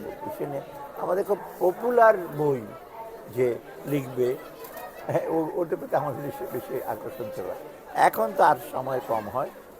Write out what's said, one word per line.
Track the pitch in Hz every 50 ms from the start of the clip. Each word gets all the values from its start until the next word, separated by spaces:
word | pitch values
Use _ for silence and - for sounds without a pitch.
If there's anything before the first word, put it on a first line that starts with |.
| 104 - - - - -
ইসে | - - 147
নিয়ে | 143 139 139 - - - - - - - -
আমাদের | - 170 180 180 170
খুব | 185 202 - - - - -
পপুলার | 175 180 175 - 226 247 247 233 226 220 220 185 175 151 151 147
বই | 151 147 139 123 107 104 - - - - - - - - - - - - -
যে | 123 127 123 113 110 - - - - -
লিখবে, | 143 143 147 131 127 127 120 120 123 135 - - - - - - - - - - - - - - -
হ্যাঁ, | 131 - - -
ও-, | 165 165 - - -
ওটার | 175 170 156 190 -
প্রতি | 277 262 -
আমাদের | 147 147 147 - 151
বেশি, | 143 143 - - - - -
বেশি | 123 - - 135 123 -
আকর্ষণ | - 113 107 - 117 - - 117 107 -
ছিল। | - 95 90 87 - - - - - - - -
এখন | - 143 185 - - 220 220 190 -
তো | 190
আর | 160 151 - - -
সময় | - 135 131 131 131 131 - -
কম | 120 110 104 104
হয়, | 107 127 143 - - - - - -